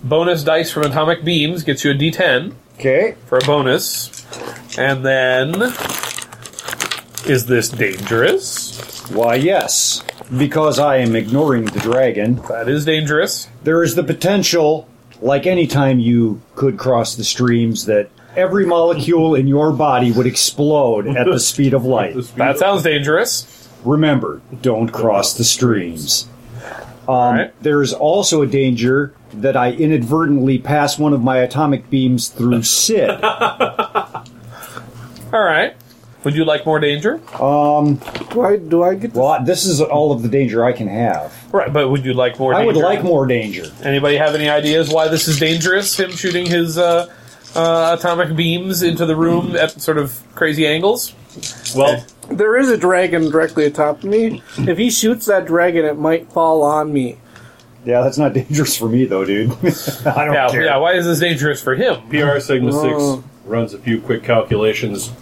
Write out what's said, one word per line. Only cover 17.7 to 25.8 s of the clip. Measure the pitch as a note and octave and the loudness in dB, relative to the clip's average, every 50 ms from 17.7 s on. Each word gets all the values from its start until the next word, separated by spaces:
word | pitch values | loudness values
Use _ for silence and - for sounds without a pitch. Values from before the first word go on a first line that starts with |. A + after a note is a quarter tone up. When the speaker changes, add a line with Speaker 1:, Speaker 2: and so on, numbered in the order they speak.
| A2 G2+ - G2 | 0 -2 -2 0
Speaker 2:
that | G#2+ G#2 G#2 - _ - - - - | 2 0 0 -2 _ -20 -20 -8 -2
every | F3+ F#3 F3+ F3+ G3+ F#3+ E3+ | -2 0 2 2 2 2 2
molecule | E3+ F3 E3 E3+ E3+ D3+ B2+ D#3+ F3 E3 D#3+ D#3+ D#3 | 2 4 4 2 2 0 0 2 2 4 4 4 4
in | C3 C3 C3+ | 2 2 2
your | C#3 C#3+ D3+ D#3 | 2 4 2 2
body | D3 B2 D#3 D3 C3 B2+ B2+ A#2+ | 2 2 2 2 2 2 2 2
would | A2+ A#2+ B2 B2+ | 2 2 2 2
explode | - - - - - - D3 D3 D3+ D3 C#3 A#2+ A2+ G#2 G2+ A2 | 0 0 -2 -2 0 0 0 2 4 4 4 2 2 0 0 -2
at | C#3 B2+ B2 | 0 0 2
the | F#3 F3 B2+ | 2 2 2
speed | - - - - C#3+ C3+ B2+ | 0 -2 0 2 2 2 2
of | C3+ A#2 | 2 2
light. | B2+ C3 A2 G2+ F#2 - | 2 0 0 0 -2 -4
Speaker 1:
<laughs> | B2+ B2 - A2+ | -8 -8 -8 -4
That | A#2+ B2+ B2+ C#3 C#3+ | -2 0 0 2 2
sounds | F3 G3 G3+ F#3+ D#3 | 2 2 2 2 0
dangerous. | E3 D3+ D3 C#3 D3 D#3 E3+ A#3 A#3 - - - - - - - - - - - | 0 0 0 0 2 2 2 0 0 -4 -6 -8 -10 -20 -20 -20 -20 -20 -6 -2
Speaker 2:
Remember, | A#2+ C#3+ D3+ D#3 D#3 C#3+ B2 G2 F2 D2 - - - - B2 | 0 2 4 4 4 2 2 0 -4 -8 -10 -14 -18 -18 -4
don't | - B2+ A#2 A2 A#2 A2+ | -2 0 0 0 -2 -4
cross | - - A2+ A2+ G#2 G2+ G2 - - | -4 -2 0 2 2 2 0 0 -2
the | - A#2 | 0 0
streams. | - - - B2+ A#2+ A2+ G2+ | 0 2 2 2 2 2 2